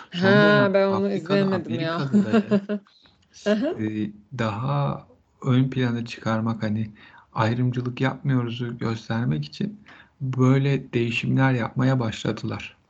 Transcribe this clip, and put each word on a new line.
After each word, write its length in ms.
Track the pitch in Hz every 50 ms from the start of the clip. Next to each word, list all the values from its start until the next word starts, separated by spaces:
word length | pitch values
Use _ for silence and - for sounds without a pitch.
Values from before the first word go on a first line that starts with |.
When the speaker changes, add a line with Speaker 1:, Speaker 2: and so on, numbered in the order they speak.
| - -
Speaker 1:
son 100 | - 175
Speaker 2:
Ha, 200 | 185 190 202 208
Speaker 1:
dönem 320 | 208 208 208 208 202 196 190
Speaker 2:
ben 120 | 196 196
onu 200 | 196 196 196 196
Speaker 1:
Afrika'da, 280 | 202 196 185 - - 196
Speaker 2:
izleyemedim 460 | 196 196 190 190 180 160 - - 165
ya. 140 | 165 160 165
Speaker 1:
Amerika'da 280 | 170 139 135 - 208 202
da 60 | 214
Speaker 2:
<laughs> 380 | 233 220 202 - 208 196 - -
Speaker 1:
ya, 100 | 208 202 - _ _ _ _ _ _ _ _ _ _ - -
Speaker 2:
Hı 80 | 202
hı. 300 | 214 208 262 311 370 110
Speaker 1:
e, 280 | 110 107 107 107 107 - - - - _ 135 120
daha 680 | 113 110 101 107 123 139 143 143 143 139 139 - - - - _ _ _ _ _
ön 280 | - - 123 127 131 127
plana 340 | - 127 127 120 117 117 117
çıkarmak, 560 | 117 - - - 110 113 110 110 113 113 107
hani 280 | 110 107 107 110 110 - - - - - - - - _
ayrımcılık 680 | - 123 113 110 120 123 123 127 117 127 123 123 123 -
yapmıyoruzu 760 | 131 131 131 - - 139 131 127 120 117 117 120 123 120 117 -
göstermek 680 | 117 117 113 113 - - 117 113 120 135 151 151 147
için 360 | - - - - - - - - - - - - _ _ -
böyle 720 | 139 131 123 127 127 127 135 139 135 143 139 131 - -
değişimler 600 | - 120 120 117 117 - - 127 131 131 135 131
yapmaya 480 | 127 120 110 - - 120 127 131 135 131
başladılar. 760 | 120 110 - - - 120 107 - - 110 104 104 - - - _ _